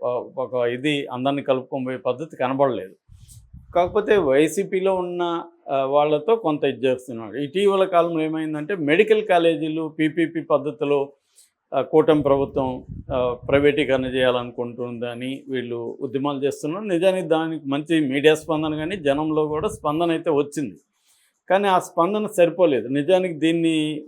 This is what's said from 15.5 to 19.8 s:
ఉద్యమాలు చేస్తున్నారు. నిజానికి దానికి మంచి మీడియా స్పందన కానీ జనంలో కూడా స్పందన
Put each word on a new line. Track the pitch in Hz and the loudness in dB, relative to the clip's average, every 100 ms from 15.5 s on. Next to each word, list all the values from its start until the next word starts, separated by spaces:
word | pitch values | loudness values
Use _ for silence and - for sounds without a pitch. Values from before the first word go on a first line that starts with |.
| 131 120 117 117 - | -6 -4 -6 -8 -8
ఉద్యమాలు | 139 131 143 139 | -6 -4 -4 -2
చేస్తున్నారు. | 139 - 151 185 | -4 -4 -6 -6
నిజానికి | 214 165 185 185 160 | -4 0 2 2 0
దానికి | 160 160 156 139 | -2 -2 -6 -4
మంచి | 143 151 160 139 | -4 -2 -2 0
మీడియా | 139 151 | 4 4
స్పందన | 151 170 156 156 | 4 2 -2 -2
కానీ | 151 156 196 | -4 -4 -2
జనంలో | 143 143 156 156 151 | 0 0 0 0 0
కూడా | 151 208 | -2 -4
స్పందన | - | -4